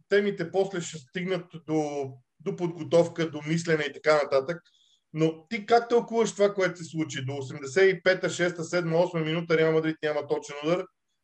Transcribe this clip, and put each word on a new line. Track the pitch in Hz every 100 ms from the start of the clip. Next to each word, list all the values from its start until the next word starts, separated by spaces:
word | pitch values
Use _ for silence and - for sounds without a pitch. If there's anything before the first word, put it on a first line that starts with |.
| -
темите | 202 202 196 165
после | 180 196 180
ще | 170 160
стигнат | - 185 180 180 175 160 -
до, | 156 147 143 135 127 _ _
до | 165 165
подготовка, | 175 165 143 170 170 - 165
до | 151 147
мислене | 165 170 156 147
и |
така | 135 156 156
нататък, | 143 135 135 170 _ _ _ _ _
но | 156 160 160 -
ти | 226 208
как | 240 233
тълкуваш | 240 - 226 214 -
това, | 202
което | 202 180 170
се |
случи? | 160 160 151 135 131
До | 139
осемдесет | 135 147 135 190 190 170
и |
пета, | 185 180 175
шеста, | 131 175 170
седма, | 165 175 165 165
осма | 180 170
минута | 156 165 170 160
Реал | 160
Мадрид | 160 160 160
няма | 151 147 147
точен | 151 - 143
удар, | 147 180 180 _ _ _